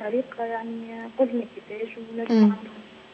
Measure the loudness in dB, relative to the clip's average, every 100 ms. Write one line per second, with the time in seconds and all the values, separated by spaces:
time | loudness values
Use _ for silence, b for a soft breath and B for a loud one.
0 | -4 -2 -4 -6 -6 -6 -6 -10 -10 -12
1 | -14 0 0 0 -6 -12 -14 -10 -8 -10
2 | -10 -8 2 8 8 6 -6 -16 -20 -20
3 | -20